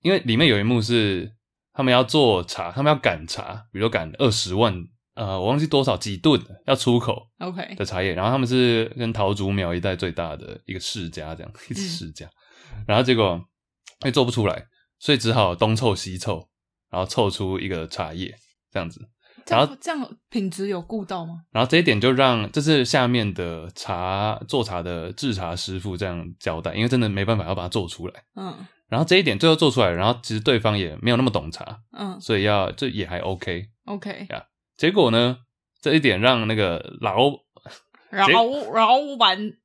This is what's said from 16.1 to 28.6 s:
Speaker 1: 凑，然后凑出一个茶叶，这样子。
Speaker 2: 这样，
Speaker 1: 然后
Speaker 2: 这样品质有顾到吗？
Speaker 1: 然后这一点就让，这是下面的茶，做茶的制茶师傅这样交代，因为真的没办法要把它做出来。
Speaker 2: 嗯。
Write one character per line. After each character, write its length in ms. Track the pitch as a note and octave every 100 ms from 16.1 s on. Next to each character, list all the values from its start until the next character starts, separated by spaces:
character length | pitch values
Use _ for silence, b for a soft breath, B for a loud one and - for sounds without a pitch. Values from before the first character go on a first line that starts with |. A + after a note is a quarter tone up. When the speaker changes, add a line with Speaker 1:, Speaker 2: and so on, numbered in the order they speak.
| F2+
Speaker 1:
凑， 320 | - E2+ - _ _ _ _
然 100 | F2+
后 60 | F#2
凑 220 | - G#2
出 300 | F#2 F#2+ F#2+
一 100 | F#2
个 180 | F2+ D#2+
茶 280 | - E2
叶， 200 | E2 F#2 - _ _ _
这 80 | -
样 80 | E2
子。 120 | F2 - _ b b
Speaker 2:
这 100 | -
样， 60 | -
Speaker 1:
然 60 | C#4
后 60 | C4+
Speaker 2:
这 100 | -
样 260 | D#4+ B3 - _
品 220 | A#3+ G3
质 180 | E3+ G3
有 120 | F#3+
顾 240 | E3+ A3
到 200 | F#3+ F#3
吗？ 180 | E3 E3+ -
Speaker 1:
然 100 | -
后 60 | A3+
这 60 | E3
一 60 |
点 180 | E3 G#2+
就 100 | A#2+
让， 400 | C3 C3+ A#2 G#2
这 100 | D#3
是 240 | D3 D3+
下 220 | B2 D3 B2
面 260 | B2 G#2+
的 360 | F2 F2 E2 E2
茶， 680 | - - F2+ F2+ G2 G#2+ G#2+ A2+
做 160 | C#3
茶 180 | G#2 F2+
的 300 | E2+ E2+ E2
制 220 | G2+ C#3
茶 200 | G2+ F2
师 240 | F2 - F#2+
傅 180 | G2+ F2+
这 80 |
样 220 | G2 F2 E2+ -
交 200 | - E2
代， 140 | E2
因 80 | F2
为 60 | A#2
真 100 | B2+
的 100 | A2
没 160 | G2
办 120 | G2 A2
法 80 |
要 100 | E2
把 100 | F#2+
它 40 | F2
做 180 | A2 F2
出 220 | - F2
来。 60 | - _
Speaker 2:
嗯。 320 | - F#3+ -